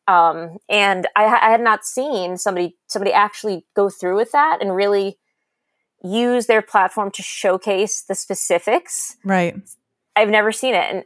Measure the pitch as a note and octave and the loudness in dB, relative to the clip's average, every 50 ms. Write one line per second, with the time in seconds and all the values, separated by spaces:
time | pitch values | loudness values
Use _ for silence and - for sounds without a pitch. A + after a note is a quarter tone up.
0 | - G3+ F#3 F3 E3+ E3 D#3+ E3 E3+ E3 E3 - _ - G#3 G#3 G3+ G3 F#3+ F#3 | 0 2 4 4 4 4 2 -2 -8 -12 -14 -18 _ -2 0 2 2 2 2 0
1 | E3+ - - G#3 G#3+ A3 A#3+ G3+ - A3 A3+ A3+ A#3 A3+ G#3+ G#3 - - - B3+ | -2 -2 2 2 4 4 4 4 4 4 4 4 4 2 0 0 -2 -8 -6 -4
2 | C4+ D4+ C4 G3 F3+ F3 F3+ F3+ - G#3 F#3 F3 F3+ E3+ _ _ _ - - G#3 | -4 -2 -4 -4 -4 -4 -6 -4 -4 -4 -2 -2 -4 -4 _ _ _ -10 -6 -4
3 | G3+ G3+ - G3+ G#3 G#3 - - - G#3+ F#3+ E3 _ _ - G#3+ G3+ G3 - - | -2 2 2 2 2 2 -2 -8 -6 -6 -6 -6 _ _ -2 0 0 0 -2 -4
4 | F#3 F3+ F#3 G#3 A#3+ A3+ - C#4+ D4 D#4+ - - G#3 G3 F3+ F#3 G3+ G3+ G3+ G3 | -4 -2 0 0 -2 0 2 2 2 2 0 -2 -2 -4 -2 0 0 2 2 0
5 | G3 G3 G3 _ _ _ _ _ _ _ _ _ _ _ _ _ _ _ _ _ | 0 -2 -6 _ _ _ _ _ _ _ _ _ _ _ _ _ _ _ _ _
6 | - F3+ G3+ A#3 A#3+ A#3+ B3 B3 A3+ - A3 G#3+ G#3+ - - G#3 F#3 F#3+ - A3 | -10 -4 -2 0 0 2 0 0 2 2 2 2 2 2 2 2 2 2 0 -4
7 | G3+ G3 - - F#3 - - - - F#3+ F#3 F#3+ - G#3+ G3 F#3 G#3+ G3+ - - | -4 -4 -6 -10 -12 -12 -12 -4 0 0 0 0 -2 -4 -2 -2 -2 -4 -4 -10
8 | - - F#3+ - - - F#3+ - - - F3 F3 - G#3+ A#3+ F4+ - - - - | -8 -8 -8 -8 -6 -8 -8 -6 -2 -2 -2 -2 0 0 -2 -2 -2 -4 -8 -8
9 | - - - _ - G3 F#3+ F#3 F3 E3+ - G3 - - - _ _ _ _ _ | -8 -8 -12 _ -4 0 0 2 0 0 -4 -8 -16 -18 -20 _ _ _ _ _
10 | _ _ - G#3 A3 G#3 G#3+ G#3+ G#3 A3 A3 - - C4 A3+ F3 - - - F#3 | _ _ 2 2 2 4 4 2 2 2 -2 -2 -2 0 0 0 0 -2 -4 -8
11 | - | -4